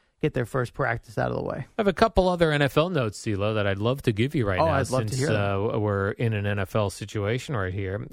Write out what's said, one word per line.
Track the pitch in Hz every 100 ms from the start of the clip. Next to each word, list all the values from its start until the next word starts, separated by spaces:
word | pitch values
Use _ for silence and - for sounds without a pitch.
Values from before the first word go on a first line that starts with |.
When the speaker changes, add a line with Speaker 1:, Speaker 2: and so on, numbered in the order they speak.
| _ -
Speaker 1:
get | 151
their | 131 117
first | 135 120
practice | - 131 117 - 110
out | 127
of | 120
the |
way. | - - -
Speaker 2:
I | -
have | 202
a |
couple | - 226 - 185
other | 180 165
N | 147
F | 143 -
L | 170
notes, | 165 113 -
CeeLo, | - 98 104 110
that | 101
I'd | 98
love | 110 139
to | -
give | 104 127 151
you | 104
right | 92
Speaker 1:
Oh, | 165
Speaker 2:
now |
Speaker 1:
I'd | - 131
love | 127 110
to |
Speaker 2:
since, | 127
Speaker 1:
hear | 135
them. | 107 101 98 107
Speaker 2:
uh, | 113
we're | 104 98 98
in | - 120
an | 107 101
N | 101
F | 95 120
L | 101
situation | - 104 110 101 123 - 123
right | 92
here. | 95 95 101 123